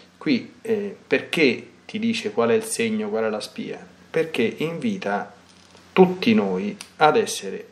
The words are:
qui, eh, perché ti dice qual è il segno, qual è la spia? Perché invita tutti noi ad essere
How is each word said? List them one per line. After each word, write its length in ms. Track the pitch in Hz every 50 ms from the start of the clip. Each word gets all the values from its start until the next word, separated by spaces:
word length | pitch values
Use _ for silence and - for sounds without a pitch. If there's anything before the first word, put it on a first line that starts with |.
| - - _ _
qui, 360 | - 156 139 113 - - - - -
eh, 340 | - 113 104 101 101 92 - -
perché 640 | - - 131 - - - 175 160 127 113 98 - - - - _
ti 140 | - - 110
dice 320 | 110 117 113 - - 110 104
qual 180 | - 117 117
è 40 | 113
il 100 | 110 110
segno, 460 | - - - 117 113 110 107 107 104
qual 120 | 104 110 110
è 80 | 110
la 100 | 107 107
spia? 380 | - - - - - - - - - - - - - -
Perché 320 | - 165 160 160 - - 117
invita 920 | 107 - - 151 156 170 165 143 117 101 95 - 101 101 - - - - - - - - - - - - - - - -
tutti 420 | - 185 180 180 180 - 120 113
noi 420 | 104 104 98 95 92 98 104 101 - - - -
ad 200 | - 156 151 147
essere 520 | 120 104 - - - - 95 - - - -